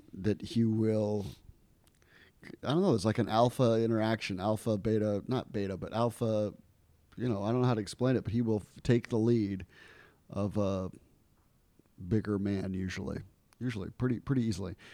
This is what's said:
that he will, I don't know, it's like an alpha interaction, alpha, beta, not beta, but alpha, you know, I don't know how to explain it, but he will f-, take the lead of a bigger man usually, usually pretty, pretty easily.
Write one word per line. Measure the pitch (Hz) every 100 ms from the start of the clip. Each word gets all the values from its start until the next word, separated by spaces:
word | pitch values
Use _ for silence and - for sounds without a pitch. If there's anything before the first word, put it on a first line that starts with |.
| -
that | - 95 101
he | - 117 113
will, | 110 110 110 104 104 98 - - - _ _ _ _ _ - - _ - -
I | -
don't | 151
know, | 196
it's | 113 104
like | 107
an | 101
alpha | 107 123 - 123 113
interaction, | 113 113 110 113 - 92
alpha, | 98 107 - 107
beta, | 110 107 107 101 -
not | 127 -
beta, | 107 98 92
but | 90
alpha, | 110 117 - 117 107 107 - - _ _ _ _ -
you | 123
know, | 101
I | 101
don't | 123
know | 123
how | 110
to |
explain | 98 - 127 123
it, | 92
but |
he | 113
will | 117 107
f-, | - -
take | - 117 -
the | 117
lead | 113 117 101 95 - - - - - _ -
of | - 101 101
a | 101 98 92 - - _ _ _ _ _ _ _ _ - 90
bigger | 107 101 101
man | 101 98 95
usually, | 92 92 98 - - - _ _ -
usually | 127 113 90
pretty, | - 127 120
pretty | - 135
easily. | 113 90 95 - -